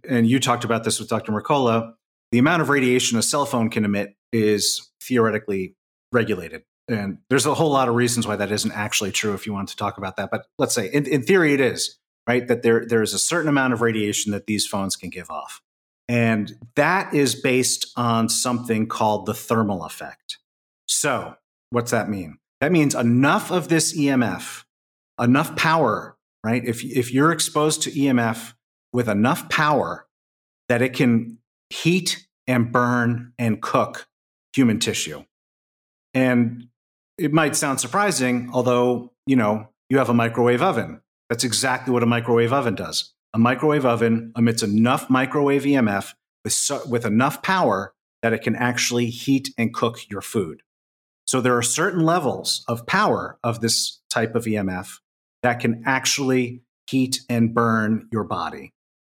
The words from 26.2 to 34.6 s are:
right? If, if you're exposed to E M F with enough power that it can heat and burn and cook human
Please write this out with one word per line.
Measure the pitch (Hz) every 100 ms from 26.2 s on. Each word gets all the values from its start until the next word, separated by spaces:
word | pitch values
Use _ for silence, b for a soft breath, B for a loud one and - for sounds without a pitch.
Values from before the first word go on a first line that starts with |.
| _ _
right? | 110 123
If, | 120 113
if | 117 123 120
you're | 131 156
exposed | 165 - 151 151 151
to | - 147
E | 139
M | 123
F | 117 113 - - _ _ _
with | 123 117
enough | 101 117 170 -
power | - 151 143 90 87 - _ _ _ _ _ -
that | 120
it | 127
can | 127 131 113 117 - _ _ -
heat | - 160 185 180 - _ _ -
and | 127 117
burn | 123 123 123 120 117 - -
and | 117 104
cook | - 139 107 - - _ _ _ _
human | -